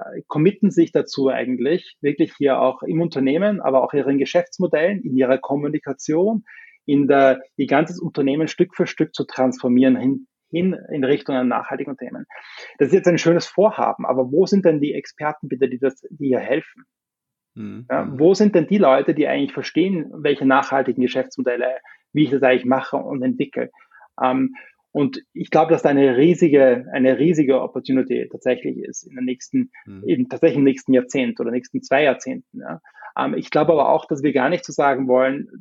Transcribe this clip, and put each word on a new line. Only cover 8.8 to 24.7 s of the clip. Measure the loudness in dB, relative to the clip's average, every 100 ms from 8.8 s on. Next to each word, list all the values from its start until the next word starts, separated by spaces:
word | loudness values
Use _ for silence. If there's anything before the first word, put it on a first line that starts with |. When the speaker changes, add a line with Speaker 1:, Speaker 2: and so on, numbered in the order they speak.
| -6
Speaker 1:
Stück | -2 -4 -4
zu | -10
transformieren | -2 -2 0 0 2 4 2
hin, | 0 -4 -8 _ _
hin | -2 -2 -4 -8
in | -4
Richtung | -2 -2 -2 -2
einer | -2
nachhaltigen | -2 -6 -10 -10
Unternehmen. | -10 -14 -14 -16 -20 -20 -20 -20 -2
Das | 2
ist |
jetzt | 4 4
ein | 2
schönes | 2 2 0
Vorhaben, | 0 0 2 -4 -2 -2
aber | -2 0
wo | 0 2
sind | 4 2
denn | 2
die | -2
Experten | -4 -10 -8 -8 -6 -8
bitte, | -2 -2
die | 0
das, | -4 -4 -16
die | -8 -2
hier | -2
helfen? | 0 -4 -4 _ _ _ _ _ _ _ _ -14
Speaker 2:
Mhm. | -12 -12 -6
Speaker 1:
Ja, | -6 -4
Speaker 2:
Mhm. | 0
Speaker 1:
wo | 2
sind | 4 4 2
denn | 2
die | 2
Leute, | 4 4 2
die | 0 0
eigentlich | 0 -2
verstehen, | -6 -6 -2 0 -2 -6
welche | -6 -4 0 2
nachhaltigen | 2 2 -2 -2 -2
Geschäftsmodelle, | -2 -2 -6 -4 -4 -2 -4 -6 -12 -20 _
wie | 0
ich | 0
das | 2
eigentlich | 2 2 2
mache | -2 -2 -8
und | -6 -4
entwickle? | -4 -2 -4 -6 -8 _ _ _ _ -4
Ähm, | -2 0 -2 -6 -20